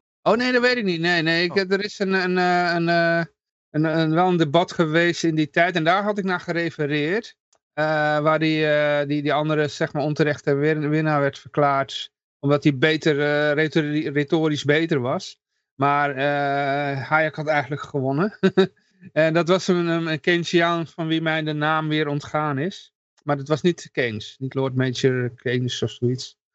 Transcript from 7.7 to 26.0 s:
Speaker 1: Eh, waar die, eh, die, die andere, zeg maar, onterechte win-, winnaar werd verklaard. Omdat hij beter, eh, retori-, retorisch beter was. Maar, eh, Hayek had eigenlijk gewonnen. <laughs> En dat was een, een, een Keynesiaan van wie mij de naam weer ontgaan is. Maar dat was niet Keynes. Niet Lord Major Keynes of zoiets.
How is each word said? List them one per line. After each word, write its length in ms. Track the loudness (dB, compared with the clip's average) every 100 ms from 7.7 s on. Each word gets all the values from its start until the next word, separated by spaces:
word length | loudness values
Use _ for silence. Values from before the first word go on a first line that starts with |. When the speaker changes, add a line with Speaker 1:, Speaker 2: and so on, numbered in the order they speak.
Speaker 1:
Eh, 120 | -4 -2 0 0 2
waar 200 | 2 2
die, 280 | 2 2 2
eh, 400 | 2 2 0 0
die, 140 | -2
die 120 | 0
andere, 340 | 0 0 0 -2
zeg 260 | -2 -4
maar, 100 | -2
onterechte 500 | -2 0 0 0 0
win-, 360 | 0 2 0 0
winnaar 320 | 0 0 0
werd 180 | 0 -4
verklaard. 720 | -8 0 2 2 -2 -8 -14 _ _ _
Omdat 240 | 0 2
hij 140 | 2 2
beter, 420 | 2 2 2 2
eh, 340 | 2 2 2
retori-, 560 | 2 2 0 0 -2 -2
retorisch 540 | -2 0 0 0 0
beter 360 | 2 2 2 -2
was. 400 | -2 -6 -8 -20 _ _ _ -2
Maar, 340 | 0 2 0 0
eh, 840 | -2 0 -2 -2 -2 -2 -2 -6 0
Hayek 280 | 0 0 -4
had 120 | -2
eigenlijk 340 | -2 -2 -8
gewonnen. 560 | -6 -4 -2 0 -2 0
<laughs> 380 | 0 2 0 _ _ _ -6
En 200 | 0 2
dat 140 | 2 2
was 200 | 0 2
een, 200 | 0 2
een, 200 | -2 -2
een 120 | -4
Keynesiaan 680 | 0 0 2 2 2 0 -4
van 200 | -6 -2
wie 140 | -2
mij 220 | 0 -2
de 100 | -2
naam 340 | -2 0 0 0
weer 200 | 0 0
ontgaan 500 | -4 -4 -4 -2 -2
is. 360 | -4 -6 -20 _ _ _
Maar 140 | -4 -4
dat 100 | -2
was 140 | 0
niet 280 | 0 -2 -6
Keynes. 440 | -4 -4 -4 -10 -10
Niet 140 | -8
Lord 220 | -4 -2 0
Major 540 | -2 2 0 0 -4 -6
Keynes 460 | -4 -2 -2 -4
of 80 | -6
zoiets. 460 | -4